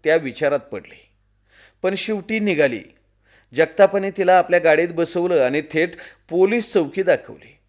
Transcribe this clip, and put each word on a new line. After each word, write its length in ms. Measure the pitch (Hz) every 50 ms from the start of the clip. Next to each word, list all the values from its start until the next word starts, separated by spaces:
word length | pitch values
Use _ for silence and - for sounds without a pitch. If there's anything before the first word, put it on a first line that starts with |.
| _
त्या 120 | 151 160
विचारात 440 | 165 156 131 - - 156 139 143 131
पडली, 520 | - - 104 98 - - - - _ _ _ _ _ _ _ _ _ _ _ _ _ _ _ _
पण 140 | - 185 196
शेवटी 440 | 185 - - 214 202 180 - 220 220
निघाली. 420 | 208 208 175 147 147 135 120 101 - - _ _ _ _ _ _ _ _ _ _ _ _ 123
जगतापाने 560 | 156 160 160 - - 196 190 196 202 190 196
तिला 260 | 190 196 185 180 185
आपल्या 220 | 180 170 175 175 175
गाडीत 300 | 170 165 151 156 170 175
बसवलं 560 | 170 165 170 156 - 180 175 180 175 151 127
आणि 160 | 127 139 151 151 -
थेट 220 | 156 160 165 175 - - - - - _ _ _
पोलीस 440 | 160 180 190 196 233 240 214 - -
चौकी 300 | 202 160 139 - 190 190
दाखवली. 540 | 180 151 123 - - - - - - _ _ _